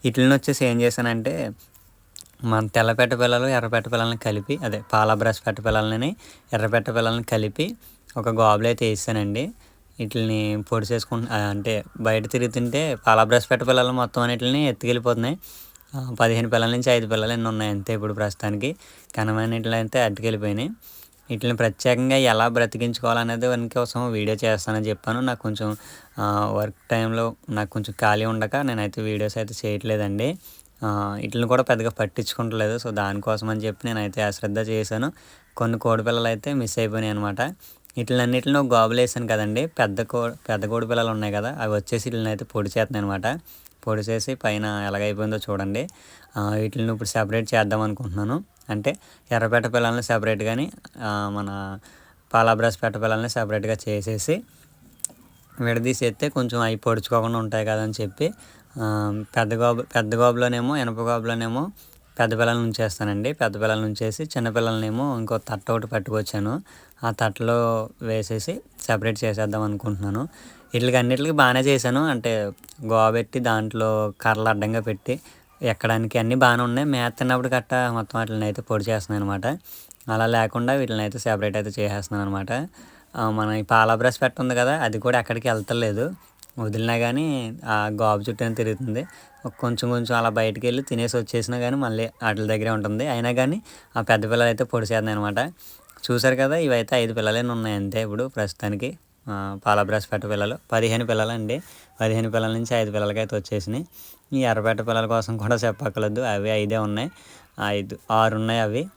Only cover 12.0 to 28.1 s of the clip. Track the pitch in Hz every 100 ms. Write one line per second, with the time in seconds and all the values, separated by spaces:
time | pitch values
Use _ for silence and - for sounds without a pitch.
12 | 110 110 107 131 120 117 120 127 156 123
13 | - 110 113 120 - 123 123 127 123 127
14 | 120 - 120 120 123 139 147 120 117 120
15 | 120 117 117 165 - - - - - 139
16 | 131 123 117 113 117 113 113 120 123 120
17 | 113 110 107 117 113 110 107 101 95 110
18 | 107 104 107 98 107 104 123 185 - -
19 | - - 107 110 113 117 113 113 110 131
20 | 117 101 113 110 104 104 139 226 - -
21 | - _ _ 117 120 113 117 95 131 123
22 | 131 135 131 110 117 117 117 117 120 117
23 | 120 117 117 117 123 120 117 123 120 120
24 | 123 113 104 107 113 107 - 110 107 101
25 | - 117 131 120 113 104 107 107 - -
26 | - - 104 104 107 104 107 - _ 117
27 | 113 113 117 110 - 110 107 110 104 107
28 | 110